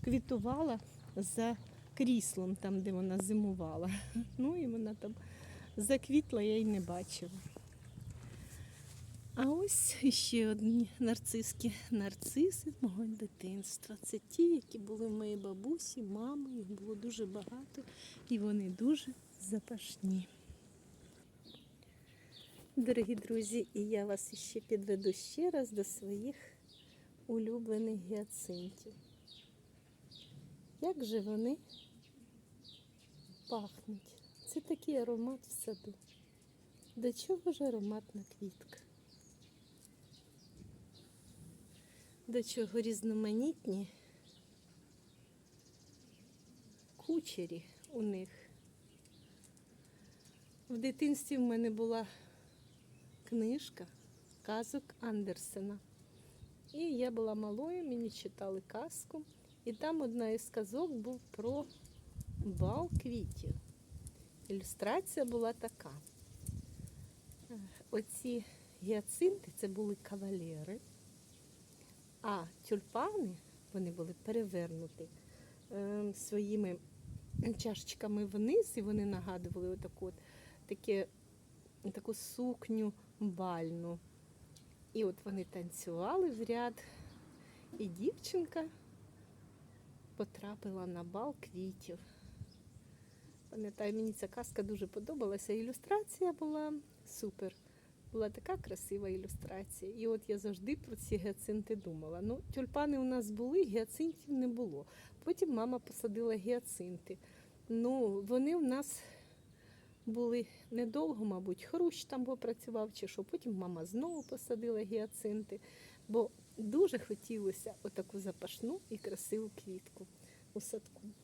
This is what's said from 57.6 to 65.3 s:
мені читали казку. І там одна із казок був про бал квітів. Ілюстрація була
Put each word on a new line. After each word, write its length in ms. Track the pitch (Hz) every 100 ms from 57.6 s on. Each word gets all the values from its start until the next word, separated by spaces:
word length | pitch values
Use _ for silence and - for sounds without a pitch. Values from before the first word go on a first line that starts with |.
| 302 359
мені 260 | 320 240 233
читали 520 | - 190 - 196 190 190
казку. 560 | 214 311 - - 311 302 - - -
І 80 | -
там 280 | 220 302 330
одна 280 | 262 233 226
із 200 | 226 -
казок 440 | - 208 240 339
був 280 | 254 214 254 -
про 360 | - 220 277 294 - - - - - - -
бал 520 | 208 185 190 247 349 -
квітів. 520 | 254 240 185 - - - - - - - - - - - -
Ілюстрація 760 | 196 185 - 208 294 381 -
була 280 | 254